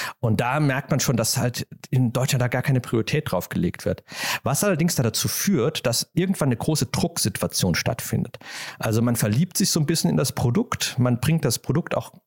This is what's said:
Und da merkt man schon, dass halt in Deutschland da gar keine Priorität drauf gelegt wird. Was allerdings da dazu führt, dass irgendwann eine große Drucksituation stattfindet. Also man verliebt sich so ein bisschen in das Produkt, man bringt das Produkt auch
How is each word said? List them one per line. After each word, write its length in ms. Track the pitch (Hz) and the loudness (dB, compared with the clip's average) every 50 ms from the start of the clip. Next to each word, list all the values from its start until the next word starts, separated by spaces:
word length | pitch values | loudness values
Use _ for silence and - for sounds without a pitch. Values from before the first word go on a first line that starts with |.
| - - - - | -6 -8 -6 -2
Und 200 | - 113 107 - | 0 0 2 2
da 200 | 120 123 135 156 | 2 0 0 2
merkt 300 | 151 139 131 139 - - | 2 2 2 0 0 0
man 100 | 156 131 | 0 0
schon, 180 | - - 127 117 | 2 2 2 2
dass 180 | 110 - - | 2 0 0
halt 320 | 127 - 123 - - - - - - - - | 0 0 0 -2 -4 -8 -10 -12 -18 -6 -2
in 240 | - 127 127 113 - | 2 2 2 2 2
Deutschland 260 | 123 131 - - 123 | 0 0 0 2 2
da 80 | 123 117 | 2 2
gar 140 | 135 127 - | 0 0 2
keine 180 | - 131 123 | 2 2 2
Priorität 500 | - - 123 113 107 - - 151 - - | 2 0 0 0 0 0 0 -2 0 0
drauf 200 | 90 90 - - | -2 -2 -2 -2
gelegt 340 | - - 87 87 - - - | -2 -2 0 0 -2 -2 -4
wird. 180 | - - - - - - - - - - - - | -4 -4 -4 -6 -12 -10 -8 -6 -4 -4 -2 -2
Was 200 | 120 139 - 202 | -2 0 2 2
allerdings 300 | 208 180 143 170 170 - | 2 2 2 2 2 2
da 80 | - 117 | 2 0
dazu 260 | 110 - - - 107 | 0 0 0 -2 -2
führt, 560 | - - - 196 196 127 110 156 - - - | -2 0 0 2 2 4 2 2 0 0 -2
dass 260 | 120 120 - - - _ | 0 0 0 -2 -2 _
irgendwann 340 | 170 185 190 190 - 156 135 | 0 0 2 0 2 2 2
eine 80 | 117 | 0
große 300 | - - - 156 - 123 | 0 0 0 0 0 0
Drucksituation 880 | - - 185 - - - - - 85 - - - 85 - - - 90 78 | -2 0 0 0 0 0 -2 -2 -2 -2 -2 -4 -4 -2 0 0 0 0
stattfindet. 640 | - - 80 78 - - - 110 - - - - - - - - - - - - - | 0 -2 -2 -4 -4 -4 -4 -2 -2 -2 -4 -8 -14 -18 -16 -14 -14 -14 -14 -10 -6
Also 240 | - 113 107 117 117 | -2 0 2 2 2
man 140 | 123 120 | 2 2
verliebt 420 | 113 120 107 104 131 180 185 - - | 0 0 2 2 2 0 0 0 0
sich 120 | 196 - | 0 2
so 100 | - 170 | 2 0
ein 60 | 147 | 2
bisschen 220 | 143 165 - - 175 | 2 0 0 0 0
in 80 | - | 2
das 160 | 151 147 - - | 0 0 -2 -2
Produkt, 640 | - - 123 117 202 254 - - - - - - 120 | 0 0 0 2 0 0 -2 -4 -4 -6 -4 -2 0
man 220 | 120 123 120 113 | 2 2 2 2
bringt 240 | - 156 165 156 - | 2 0 2 2 2
das 140 | 123 - - | 0 -2 -2
Produkt 360 | - - 131 165 - - - | -2 -2 0 0 0 0 -2
auch 200 | - - - - - _ | -4 -4 -6 -12 -18 _